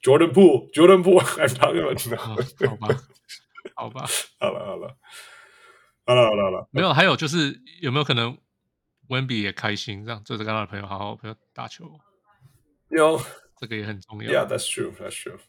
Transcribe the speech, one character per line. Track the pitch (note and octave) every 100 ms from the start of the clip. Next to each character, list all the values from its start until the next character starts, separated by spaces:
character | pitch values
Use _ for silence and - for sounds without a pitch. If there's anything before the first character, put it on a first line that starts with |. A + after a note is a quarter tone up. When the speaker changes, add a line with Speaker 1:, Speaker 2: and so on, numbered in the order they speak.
Speaker 1:
Jordan | - C#3+ E3
Poole, | D3+ F#3+ C3 -
Jordan | - F3 F#3+
Poole, | F3+ F3+ -
<laughs> | -
I'm | D3
talking | B2+ D3 E3
about | D#3 B2+ A#2
now. | A#2 A#2 A2 C3 - C#3
Speaker 2:
哦， | G#2 G#2+ C3 _ _ _ - _ - -
好 | - A#2
吧， |
好 |
吧。 | B2 C#3
Speaker 1:
<laughs> | - - _
好 | G2+
了， | F#2
好 | G2+ F2+
了。 | F2 - _ - - - _ _ _ _ _ _ -
好 |
了， | B2 A#2
好 | G#2
了， |
好 | G2
了。 | F#2 -
Speaker 2:
没 | C#3
有， | F3+
还 | C#3+
有 | F#3+ A3
就 | D#3
是， | E3+ C#3+ - - _
有 | E3
没 | C#3
有 |
可 | C#3+
能 | B2 A#2 - _ _ _ _ _ _ _
Wemby | B2+ C3 A#2
也 | G2+
开 | G2 A2
心， | G#2 - G2
让 | G#2 A2+
就 | G#2+ A#2+
是 |
跟 | G#2+
他 | A2
的 | G2+
朋 | G2
友 | G2+
好 | G2
好 | G2+ A2+
朋 | A2
友 | A2 _
打 | - A#2+
球？ | - C#3 D3+ _ _ _ _ _ _ _ _ _
Speaker 1:
有。 | D#3+ D#3 D#3+ B2+ - _ _
Speaker 2:
这 | A2+
个 |
也 | A2
很 | G#2 G2+
重 | F#2 G#2+
要。 | A2
Speaker 1:
Yeah, | - -
that's | A2+ -
true, | - -
that's | - F#2+ -
true. | - F#2+